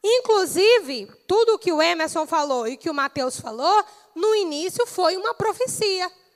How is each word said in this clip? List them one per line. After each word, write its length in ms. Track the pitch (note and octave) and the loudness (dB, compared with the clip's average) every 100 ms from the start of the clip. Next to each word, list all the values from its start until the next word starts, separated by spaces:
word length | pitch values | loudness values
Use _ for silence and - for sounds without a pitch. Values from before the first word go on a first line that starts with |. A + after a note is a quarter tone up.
Inclusive, 1040 | G4+ B4 B4 G#4+ F#4 D#4 G#4 A#4+ C#4+ C4 G3 - _ | 2 0 4 2 2 2 4 4 2 -10 -10 -18 _
tudo 280 | G4+ A#4 | 2 4
o 40 | G#4+ | 2
que 140 | - | 0
o 100 | D#4 | 2
Emerson 440 | E4 E4+ D#4 E4 D#4 | 2 0 -2 -4 -2
falou 420 | D#4+ D4 B3+ A3+ | -2 0 -2 -4
e 80 | C4 | -6
que 120 | E4+ | -6
o 60 | |
Mateus 460 | C#4+ C#4 - B3+ - | -4 -4 -2 -6 -6
falou, 440 | B3+ A3 D4 G#4 - - _ | -12 -4 2 2 0 -10 _
no 180 | - G#4 G#4+ | -4 0 0
início 500 | F4+ D4 F4 - A#4+ | 0 -4 -6 -4 -4
foi 300 | - F4 F#4 | 0 0 0
uma 180 | G#4+ | -4
profecia. 760 | A#4+ A4 - B4+ - G#4 F#4+ F4+ _ _ | -2 -4 -2 -4 -2 -2 -2 -6 _ _